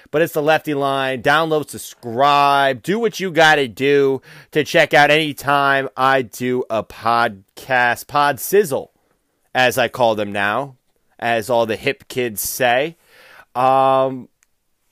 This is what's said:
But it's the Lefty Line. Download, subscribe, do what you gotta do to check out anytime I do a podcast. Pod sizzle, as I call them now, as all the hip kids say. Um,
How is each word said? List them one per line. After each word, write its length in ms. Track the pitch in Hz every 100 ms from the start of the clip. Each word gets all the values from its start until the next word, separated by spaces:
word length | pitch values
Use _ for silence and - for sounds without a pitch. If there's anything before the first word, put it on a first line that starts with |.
| -
But 100 | 147
it's 120 | 165
the 100 | 160
Lefty 320 | 147 156 156 143
Line. 480 | 139 135 135 131
Download, 440 | 139 147 165 156 143
subscribe, 1160 | 110 - - 120 117 143 143 143 143 139 127
do 160 | - 208
what 200 | 226 -
you 120 | 185
gotta 360 | 156 156 151 135
do 540 | 95 139 143 139 135 - - -
to 120 | 156
check 300 | 135 170 151
out 160 | 156 147
anytime 800 | 151 156 135 139 143 139 135 135 -
I 240 | 131 135
do 440 | 113 - 123 123 -
a 140 | 110
podcast. 1200 | 95 - 113 117 117 98 _ - - 127 120 113 -
Pod 340 | 147 143 131
sizzle, 520 | - 196 196 127 - _ _ _ _ _ _ 131
as 240 | 127 117
I 80 | 117
call 260 | - 117
them 180 | 107 104
now, 440 | 101 101 110 139 131 _ _ _ _
as 320 | 117 117 104
all 160 | 117 113
the 100 | 104
hip 320 | 139 131 _
kids 340 | 131 123 101
say. 540 | - - 127 120 156 165 _ _ - - - 123
Um, 720 | 131 135 135 135 135 131 117 _ _ _ _ _ _